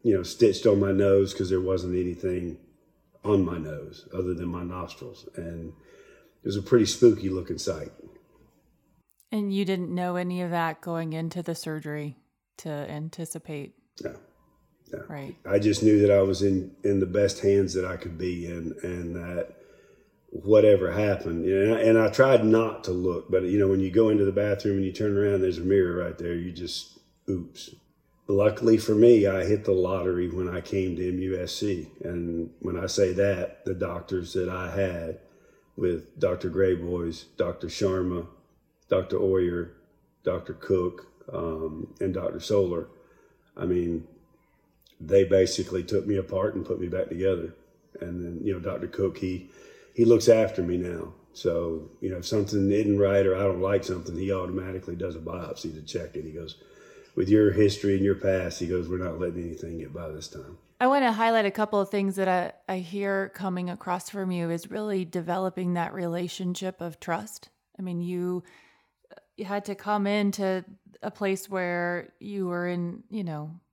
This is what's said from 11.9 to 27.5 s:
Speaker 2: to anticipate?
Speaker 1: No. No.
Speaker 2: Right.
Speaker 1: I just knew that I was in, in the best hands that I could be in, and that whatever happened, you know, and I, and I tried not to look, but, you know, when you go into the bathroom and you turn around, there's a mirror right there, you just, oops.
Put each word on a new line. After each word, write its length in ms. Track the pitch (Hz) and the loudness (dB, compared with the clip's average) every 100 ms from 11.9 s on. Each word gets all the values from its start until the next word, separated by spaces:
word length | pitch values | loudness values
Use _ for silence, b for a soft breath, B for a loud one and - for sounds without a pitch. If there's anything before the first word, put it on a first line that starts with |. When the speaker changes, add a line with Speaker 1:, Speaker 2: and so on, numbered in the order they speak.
| 151 147 - _ _ _ - | -8 -8 -12 _ _ _ -14
Speaker 2:
to 120 | 165 | -10
anticipate? 1040 | 147 143 147 160 - 160 160 - 147 143 _ _ - | -8 -8 -8 -10 -10 -10 -12 -10 -12 -12 _ _ -14
Speaker 1:
No. 120 | - - _ _ _ _ _ _ _ | -12 -12 _ _ _ _ _ _ _
No. 100 | - - | -16 -12
Speaker 2:
Right. 260 | 147 139 - | -12 -14 -14
Speaker 1:
I 140 | - 101 | 0 2
just 240 | 104 98 | 4 4
knew 160 | 110 104 | 6 8
that 100 | 101 | 8
I 100 | 101 | 6
was 200 | 98 90 | 4 2
in, 340 | 98 95 90 - | 2 0 -2 -4
in 160 | 104 101 | 0 2
the 60 | |
best 340 | 92 98 101 - | 2 2 0 2
hands 320 | 98 98 92 | 2 2 2
that 120 | 92 | -2
I 120 | 92 87 | -4 -6
could 200 | 90 82 | -10 -6
be 280 | 90 87 | -6 -4
in, 300 | 85 87 82 - | -6 -8 -8 -8
and 320 | 90 90 85 | -8 -6 -6
that 400 | 87 85 87 - - b b b b b b _ | -8 -6 -6 -8 -12 b b b b b b _
whatever 640 | - 98 107 107 98 90 | -8 6 8 10 8 4
happened, 540 | 95 104 92 85 85 | 2 2 0 -2 -2
you 100 | 87 | 2
know, 80 | 95 | 4
and 100 | 107 | 4
I, 80 | 113 | 6
and 160 | 113 113 | 6 6
I 120 | 107 | 6
tried 360 | 110 135 123 | 6 6 8
not 380 | 110 113 113 101 | 6 4 4 -4
to 80 | - | -4
look, 400 | 90 90 85 - | -2 0 -2 0
but, 120 | 92 | 0
you 140 | 90 101 | 2 4
know, 100 | 98 | 4
when 120 | 95 | 4
you 100 | 95 | 2
go 200 | 98 110 | 4 4
into 160 | 107 | 4
the 60 | 98 | 2
bathroom 460 | 98 104 101 104 98 | 2 0 0 0 0
and 80 | |
you 60 | 95 | -2
turn 260 | 92 104 98 | -2 0 2
around, 240 | 104 98 | 2 2
there's 160 | 92 85 | 0 0
a 40 | |
mirror 420 | 90 98 90 87 | 2 4 4 0
right 140 | 87 85 | -4 -6
there, 180 | 87 | -6
you 160 | 85 87 | -4 -6
just, 480 | 82 87 - - - _ _ - | -8 -8 -10 -12 -20 _ _ -6
oops. 440 | 92 82 | -6 -6